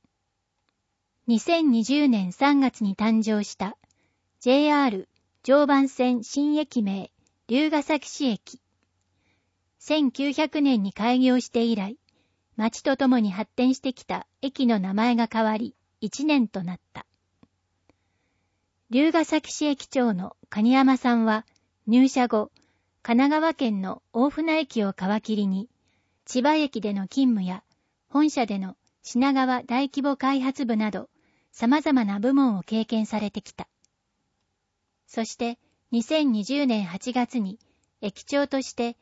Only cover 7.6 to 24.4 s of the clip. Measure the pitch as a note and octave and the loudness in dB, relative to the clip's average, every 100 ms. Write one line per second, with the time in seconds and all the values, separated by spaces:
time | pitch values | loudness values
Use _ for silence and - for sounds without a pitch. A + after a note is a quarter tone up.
7.6 | D#4 D4+ C#4 D4+ - - C#4 G3+ - - | 2 0 0 -4 -4 -4 -2 -2 -8 -20
8.6 | _ _ _ _ _ _ _ _ _ _ | _ _ _ _ _ _ _ _ _ _
9.6 | _ _ - D4+ C#4 - C#4 C#4 D#4 D4+ | _ _ -2 0 0 0 -4 -2 -2 0
10.6 | C#4 A#3+ G3 - A3+ B3+ B3+ B3 - A#3+ | 2 2 -2 -2 0 2 4 2 0 -2
11.6 | A#3 A3 G3 C4 _ _ _ _ _ - | 0 -2 -4 -10 _ _ _ _ _ -4
12.6 | A3 - D4+ C4+ C4+ B3+ G#3 F#3 G#3+ - | -4 -2 -2 0 2 2 2 -2 -8 0
13.6 | B3+ C4 C4 - - F#3 - _ C#4 - | 0 0 -4 -10 -10 -10 -10 _ -8 -2
14.6 | B3 A3 F#3 G3+ A#3 A#3 A3+ A3 A3 G#3+ | 0 2 0 0 2 2 0 0 0 -2
15.6 | A3+ - _ _ G#3+ - D4+ D4 A3 F#3+ | -6 -12 _ _ -10 -4 0 2 2 -2
16.6 | F3 F3+ _ - - _ _ _ _ _ | -8 -10 _ -20 -20 _ _ _ _ _
17.6 | _ _ _ _ _ _ _ _ _ _ | _ _ _ _ _ _ _ _ _ _
18.6 | _ _ _ A#3+ D#4 E4 D#4 D#4 - - | _ _ _ 2 4 2 2 -2 -2 -4
19.6 | D4+ C#4 - C4+ A#3+ F#3 F#3+ - - G#3+ | -2 -2 -4 -2 0 -2 -6 -14 -10 0
20.6 | A3+ C4 C4+ C4 B3+ A#3 A3 A3 - _ | 4 6 4 4 2 2 2 0 -4 _
21.6 | _ _ - A#3+ C4 C4 B3 A3 G#3+ _ | _ _ 0 4 4 4 0 0 -2 _
22.6 | _ _ _ _ - A#3 C#4 D#4 D#4+ - | _ _ _ _ 0 2 4 2 0 0
23.6 | B3 G3+ F#3+ - _ A#3 C#4 D4+ | -2 -2 -6 -10 _ -2 -2 0